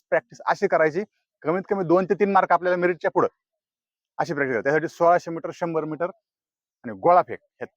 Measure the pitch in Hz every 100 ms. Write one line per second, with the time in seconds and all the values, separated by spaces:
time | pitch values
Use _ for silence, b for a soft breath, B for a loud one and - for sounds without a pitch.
0 | - 165 - - - 165 196 170 156 156
1 | 208 _ _ _ 143 180 190 202 165 175
2 | 185 190 202 196 180 175 180 180 180 170
3 | 190 180 127 _ _ _ _ _ _ _
4 | _ - 147 147 135 117 135 156 156 -
5 | 170 175 - 165 170 156 175 160 156 151
6 | 175 - _ _ _ _ _ _ 117 101
7 | 143 175 160 101 _ - 120